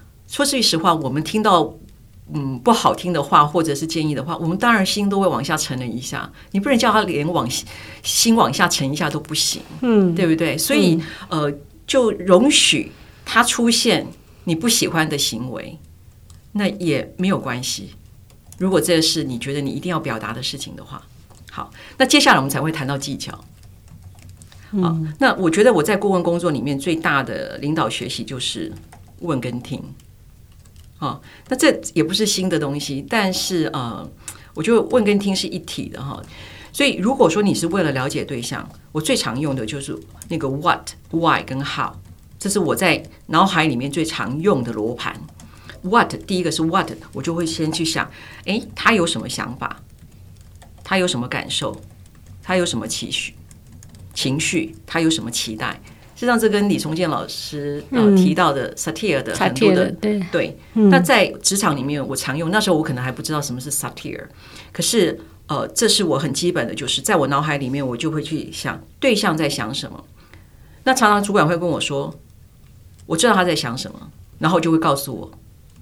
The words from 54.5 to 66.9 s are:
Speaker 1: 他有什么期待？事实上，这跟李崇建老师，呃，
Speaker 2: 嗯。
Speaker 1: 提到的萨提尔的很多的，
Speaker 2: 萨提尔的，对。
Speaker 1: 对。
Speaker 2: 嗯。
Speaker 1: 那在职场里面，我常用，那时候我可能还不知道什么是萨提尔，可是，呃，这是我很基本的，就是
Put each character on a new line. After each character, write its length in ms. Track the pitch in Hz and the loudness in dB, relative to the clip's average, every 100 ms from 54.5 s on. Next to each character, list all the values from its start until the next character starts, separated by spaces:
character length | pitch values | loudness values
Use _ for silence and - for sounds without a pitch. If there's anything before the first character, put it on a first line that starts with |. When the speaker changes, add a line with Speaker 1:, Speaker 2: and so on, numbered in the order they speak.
| 175 - - - | -2 -4 -8 -4
Speaker 1:
他 140 | 165 | 0
有 100 | 160 | 2
什 120 | 160 | 0
么 60 | 117 | -4
期 280 | - - 110 | -8 -8 -6
待？ 240 | 123 - - - - | -8 -10 -16 -20 -20
事 60 | - | -6
实 60 | 240 | 0
上， 120 | 233 | 2
这 100 | 220 | 2
跟 200 | 208 208 | 2 2
李 100 | 175 | 0
崇 160 | 156 | -2
建 160 | 160 170 | -2 -2
老 160 | 127 87 | -2 -6
师， 560 | - - 147 143 143 - | -10 -10 -8 -8 -8 -4
呃， 120 | 254 | 4
Speaker 2:
嗯。 140 | 214 196 | 6 8
Speaker 1:
提 160 | 185 | 6
到 200 | 175 170 | 6 2
的 240 | 139 117 - | 2 -4 -6
萨 160 | - | -8
提 200 | 156 208 | -4 0
尔 80 | 139 | 0
的 140 | 127 | -2
很 180 | 85 190 | 0 0
多 160 | 131 214 | 4 4
的， 20 | |
Speaker 2:
萨 0 | |
提 60 | 185 | 4
尔 60 | 185 | 2
的， 60 | - | 0
对。 200 | 214 208 175 | -2 -2 -2
Speaker 1:
对。 280 | 170 - - - | -2 -2 -6 -4
Speaker 2:
嗯。 140 | 226 208 | 4 8
Speaker 1:
那 120 | - | 8
在 260 | 180 240 180 - | 8 4 4 0
职 140 | - 190 | -2 0
场 200 | 196 143 | 0 0
里 60 | |
面， 240 | 135 147 131 | -2 -4 -4
我 80 | |
常 240 | 131 - 139 | -6 -4 -4
用， 100 | 160 | 2
那 120 | - | 2
时 100 | - | 4
候 60 | 160 | 2
我 60 | |
可 100 | 156 | 2
能 100 | 127 | -2
还 80 | 127 | -4
不 100 | 123 | -6
知 120 | - | -4
道 100 | 151 | -4
什 100 | 139 | -4
么 80 | 127 | -6
是 80 | 147 | -6
萨 220 | - 131 | -6 -6
提 240 | - 147 | -8 -12
尔， 160 | - - - - - - | -12 -14 -20 -20 -20 -14
可 80 | - | -4
是， 400 | - 233 170 - - - - | 0 4 2 0 -12 -18 -6
呃， 180 | 143 113 | -4 -4
这 200 | - 226 | 0 2
是 160 | - | 4
我 120 | 180 135 | 2 0
很 160 | 151 | 0
基 200 | 139 175 | -2 -2
本 120 | 160 117 | -2 -4
的， 40 | |
就 140 | 107 | -6
是 160 | 131 | -4